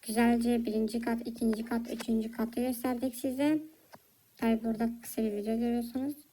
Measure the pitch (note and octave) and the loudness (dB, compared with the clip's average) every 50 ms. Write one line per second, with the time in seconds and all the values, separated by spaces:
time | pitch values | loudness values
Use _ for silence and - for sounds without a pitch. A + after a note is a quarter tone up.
0 | - - G#3+ A3+ A#3 A#3 A#3+ A#3 A#3 A#3 A#3+ A#3 A#3 - G#3+ A3 A3 A3 A3+ A#3 | -8 -2 2 4 4 6 4 4 4 2 2 2 0 0 0 0 0 0 -2 -2
1 | A#3 A#3+ A#3 A#3 A#3 - A3+ - A#3 A3+ A3 G#3+ A3+ A#3 B3 A#3 A#3 - - A3+ | 0 0 -2 -2 -2 -6 -4 0 0 0 2 0 -2 -2 -2 -4 -2 -4 -6 -6
2 | - - A3+ A3 G#3+ A3+ - - A3+ A3+ - - A#3+ B3+ B3+ A#3 - B3+ B3+ A#3+ | -2 0 0 0 0 -2 -2 -4 -4 -2 0 -2 0 0 -2 -2 -2 -2 -2 0
3 | A#3+ C4 B3+ - - C4+ B3+ C4 C#4+ D4 D#4 D#4 D#4 - - - _ _ - - | -2 -4 -4 -2 -4 -4 0 2 2 4 4 2 0 -6 -18 -20 _ _ -20 -20
4 | _ _ _ _ _ _ _ - - A3+ A3+ A3 A3+ A3+ A3 G#3 A#3 A#3 A#3 - | _ _ _ _ _ _ _ 0 2 2 2 2 2 -2 0 2 0 0 -2 -4
5 | - - - - A3 A3 G#3 G#3 G3+ G#3+ A3+ A3+ A#3+ A#3+ A#3 A#3+ A#3 A#3 - C4 | -10 -8 -2 -2 0 0 0 -2 -2 0 0 0 2 2 0 0 -2 -2 -4 -4
6 | C4 C#4+ D4 - - _ | -4 -4 -4 -8 -12 _